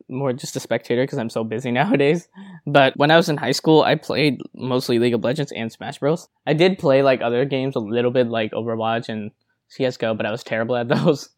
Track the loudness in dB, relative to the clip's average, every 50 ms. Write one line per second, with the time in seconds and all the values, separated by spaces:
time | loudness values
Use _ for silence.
0 | -12 -10 -8 -4 -4 -4 -4 -4 -8 -8 -8 -10 -4 -4 -4 -4 -2 -2 0 0
1 | 0 -2 -2 -6 -6 -4 -4 -6 -4 -4 -6 -6 -4 -2 0 0 2 2 2 2
2 | 2 2 2 0 -4 _ _ -20 -20 -20 -20 -12 _ 4 6 6 6 6 4 2
3 | 4 6 6 4 4 2 -2 -2 -2 -2 -2 0 4 4 6 6 6 4 0 0
4 | -2 -4 -2 0 0 0 0 -2 -8 -16 -14 -10 -6 -2 -2 -2 0 0 0 2
5 | 2 2 2 0 0 -2 -2 -2 -4 -6 -6 -8 -8 -8 -10 _ -12 -12 -10 -4
6 | -2 -2 -2 -2 -4 _ _ _ _ -2 2 4 4 2 2 0 2 2 4 4
7 | 4 4 2 2 0 -2 0 0 0 0 -2 -2 -2 -2 -4 -4 -4 -2 -2 0
8 | 0 2 2 2 0 0 0 -4 -4 -4 -4 -6 -4 -4 -4 -2 -2 -2 -2 -4
9 | -4 -6 -8 -8 -8 -10 -14 _ _ _ _ _ _ _ -8 -4 -4 -4 -2 -2
10 | -4 -4 -2 -2 -4 -4 -4 -6 -6 -6 -4 -4 -2 -2 -2 -4 0 0 -2 0
11 | 2 0 0 0 -4 -16 _